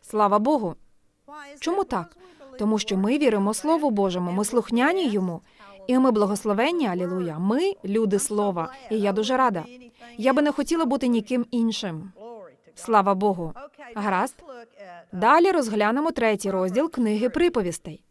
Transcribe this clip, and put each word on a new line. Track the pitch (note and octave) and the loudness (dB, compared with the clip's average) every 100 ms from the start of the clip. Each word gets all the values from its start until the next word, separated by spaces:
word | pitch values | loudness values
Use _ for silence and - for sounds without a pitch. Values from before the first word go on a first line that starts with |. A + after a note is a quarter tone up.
Слава | - G#3+ G3+ G#3 | -6 0 2 4
Богу. | A3+ D4+ G3 - - _ _ _ - D4+ C#4+ C#4+ | 2 0 -2 -8 -20 _ _ _ -20 -20 -20 -8
Чому | D#4+ F#4+ | -4 -2
так? | F#4+ F#3+ E3 _ - - - - | -2 -4 -6 _ -20 -20 -20 -4
Тому | G#3 G#3+ | 0 0
що | G#3+ F#3+ | 0 0
ми | G3+ C#4 | 2 4
віримо | C#4 G#3+ G3 | 4 2 0
Слову | A3 D4 E4 D4 | -2 0 2 2
Божому, | G3+ G3 F3+ F3+ | 2 0 0 -2
ми | F#3 | -2
слухняні | G#3 B3 A3+ A#3 C4+ F#4 D4+ | 0 0 0 0 2 2 0
йому, | G3+ F#3 E3 _ _ - - - | 0 -2 -6 _ _ -20 -16 0
і | B3+ | 4
ми | C4 | 4
благословенні, | G#3+ G3+ G3+ G#3+ G3+ C4+ F4 B3+ | 4 2 0 -2 0 0 0 -2
алілуя. | F3+ F3+ F3+ F3 D#3 | -2 -4 -4 -4 -2
Ми | F#3+ B3 F#4+ F#4+ | 0 2 0 -4
люди | F#3+ G#3 A3 G3+ | -2 0 2 0
Слова, | - G#3 G#3 F3 E3 B3+ B3 | 0 -2 -2 -2 -6 -10 -6
і | A3 | -2
я | G3+ | 0
дуже | G3 G#3+ B3+ | 0 0 2
рада. | B3+ F3+ A#3+ B3 B3 _ A#3+ A#3+ | 2 0 -8 -18 -20 _ -20 -2
Я | A#3+ | 0
би | C4 | 2
не | D4 | 2
хотіла | C#4+ C#4 E4 | 0 -2 0
бути | D4 C4+ B3+ | 0 0 2
ніким | A#3 G#3+ B3+ A#3 | 0 0 -4 -2
іншим. | A#3+ A3+ G3+ G3 D#3+ F#3+ F3+ A3 A#3 F3 _ _ | -2 -2 -2 -8 -8 -12 -18 -18 -18 -20 _ _
Слава | - - G#3+ G3 | -16 2 4 4
Богу. | F#3+ G#3 F#3 E3 D#3 D4 - C4 | 2 0 0 -6 -10 -18 -20 -16
Гаразд. | A3 G#3 F#3 B3 - E4+ B3 A3+ - G3 F3 - | -6 -2 0 -2 -6 -20 -20 -20 -20 -20 -20 -14
Далі | F#3 G#3+ D4+ F#4 | 0 4 6 6
розглянемо | F4+ A#3 G#3 G#3 B3 D#4+ | 2 0 0 2 2 -2
третій | - A3+ G#3 G3+ | 0 0 0 -2
розділ | F#3+ F#3 G3+ E4 | -2 0 0 0
книги | D4 A3 G#3+ B3 | 0 0 0 0
Приповістей. | C4 F4 D4 F3+ E3 - D3+ _ | 2 0 2 -4 -6 -12 -18 _